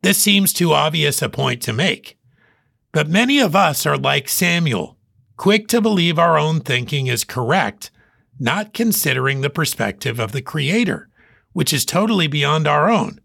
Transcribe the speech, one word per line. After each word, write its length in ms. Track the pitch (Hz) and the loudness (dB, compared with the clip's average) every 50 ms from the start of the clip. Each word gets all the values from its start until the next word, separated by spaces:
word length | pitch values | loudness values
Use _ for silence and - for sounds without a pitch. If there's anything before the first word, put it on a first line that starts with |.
This 160 | - 185 196 - | 2 2 2 2
seems 340 | - 214 202 196 196 - | 2 2 4 4 2 2
too 220 | - - 175 165 151 | 0 0 2 2 2
obvious 480 | 143 147 156 156 165 151 147 135 - | 2 2 0 0 0 0 0 0 -2
a 80 | 139 113 | -4 -4
point 320 | - - 135 131 123 120 | -4 -2 -2 -2 -2 -4
to 100 | - - | -6 -6
make. 460 | 113 113 165 190 - - _ - - _ _ _ _ _ _ _ _ _ _ _ _ _ _ _ | -4 -2 0 -2 -2 -4 _ -20 -20 _ _ _ _ _ _ _ _ _ _ _ _ _ _ _
But 160 | - 156 151 151 | -2 -2 -2 2
many 320 | 165 196 240 254 277 285 | 2 2 2 4 4 2
of 160 | 262 190 151 | 2 4 4
us 300 | 190 196 165 147 - - | 4 4 4 2 0 -2
are 100 | 156 147 | 0 0
like 320 | 139 135 139 139 147 - - | 0 0 0 0 0 -2 -4
Samuel, 720 | - - 185 175 170 170 170 151 117 92 - - - _ _ _ _ _ _ _ _ - | -4 -2 0 0 0 0 0 0 -2 -2 -4 -6 -10 _ _ _ _ _ _ _ _ -2
quick 320 | - 190 202 220 214 - | 0 2 2 2 0 0
to 100 | - 240 | 0 0
believe 400 | 214 226 214 185 170 170 170 160 | 2 2 2 2 2 2 2 2
our 180 | 170 170 165 156 | 2 4 4 2
own 220 | 151 156 160 160 | 2 2 0 -2
thinking 480 | - - 131 123 123 - 147 143 135 127 | -2 -2 -2 -2 -2 -2 -4 -2 -2 -2
is 160 | 120 117 - | -2 -2 -4
correct, 680 | - - 127 123 113 156 190 143 104 101 _ - - _ _ _ _ _ _ _ _ _ - | -6 -6 -6 -2 0 0 0 0 0 -4 _ -18 -20 _ _ _ _ _ _ _ _ _ -6
not 360 | 123 117 143 196 214 208 _ | -4 -2 -2 -2 -4 -8 _
considering 680 | - 233 226 208 - - 156 131 127 127 135 139 135 | -2 0 0 0 0 0 -2 -2 0 0 -2 -2 -2
the 100 | 135 143 | -4 -4
perspective 680 | 139 - 160 - - - 113 104 95 - - 131 117 117 | -2 -2 -4 -4 -2 -4 -4 -4 -4 -4 -6 -6 -4 -4
of 140 | 113 107 107 | -6 -6 -6
the 80 | 139 | -8
Creator, 680 | 123 - - 156 139 139 180 226 240 190 - - - _ _ _ _ _ _ _ _ _ _ | -10 -8 -6 -4 -2 0 0 0 0 0 -2 -6 -8 _ _ _ _ _ _ _ _ _ _
which 180 | 180 151 - | -4 -2 0
is 140 | 151 135 - | 0 -2 -2
totally 420 | - - 170 202 220 226 196 170 151 | -2 0 0 0 2 2 0 0 0
beyond 400 | 139 147 143 143 151 160 156 147 | 0 0 0 2 2 2 2 2
our 220 | 147 147 151 185 | 2 2 4 4
own. 320 | 233 208 - - - - _ | 2 2 0 -2 -6 -14 _